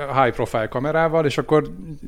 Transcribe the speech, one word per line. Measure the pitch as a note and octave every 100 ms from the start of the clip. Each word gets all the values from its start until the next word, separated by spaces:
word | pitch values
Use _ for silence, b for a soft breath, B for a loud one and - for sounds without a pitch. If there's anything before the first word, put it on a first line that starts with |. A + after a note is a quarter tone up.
| C#3
high | B2+ B2
profile | A#2+ A#2 B2 A2
kamerával, | B2 C#3+ D#3+ E3 E3
és | D3 -
akkor | - D3+ C#3 E3+ D#3+ D3